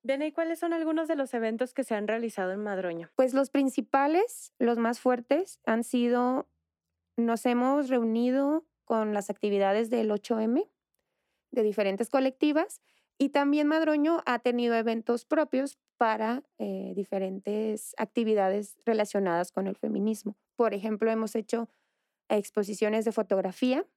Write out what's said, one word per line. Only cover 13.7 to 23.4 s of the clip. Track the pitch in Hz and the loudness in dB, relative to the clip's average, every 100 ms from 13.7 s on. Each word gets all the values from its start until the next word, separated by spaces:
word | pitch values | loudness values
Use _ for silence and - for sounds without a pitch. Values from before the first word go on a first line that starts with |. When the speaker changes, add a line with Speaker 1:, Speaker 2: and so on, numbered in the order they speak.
| 311 320 302 302 339 - | 2 2 2 2 0 0
Speaker 2:
ha | 240 | -2
tenido | 247 240 240 | 0 0 2
eventos | 226 226 226 214 240 | 2 0 -2 -2 -4
propios | - 311 294 262 277 - _ _ | 0 0 2 0 -2 -8 _ _
para, | 226 220 220 247 _ _ | 0 2 0 -2 _ _
eh, | 208 190 190 190 | -6 -6 -6 -6
diferentes | 190 196 190 190 202 214 220 214 - - | -4 -4 -4 -6 -4 -2 -2 -4 -10 -8
actividades | 214 - 220 214 190 202 208 - | -4 0 2 4 2 0 -4 -6
relacionadas | - 220 214 202 190 170 180 | -2 0 0 0 0 0 -2
con | - 196 | -4 -4
el | 196 | -4
feminismo. | 220 214 214 220 202 - _ - | -4 -2 -2 -2 -6 -12 _ 0
Por | 226 | 0
ejemplo, | 202 214 208 226 | 0 -4 -2 0
hemos | 220 220 226 | 0 -4 -6
hecho | 208 233 233 _ _ _ _ _ _ | -4 -6 -6 _ _ _ _ _ _
exposiciones | 214 202 214 202 202 214 220 | -2 0 -4 -4 -2 0 0
de | 220 | 0
fotografía | 220 196 196 | -2 0 0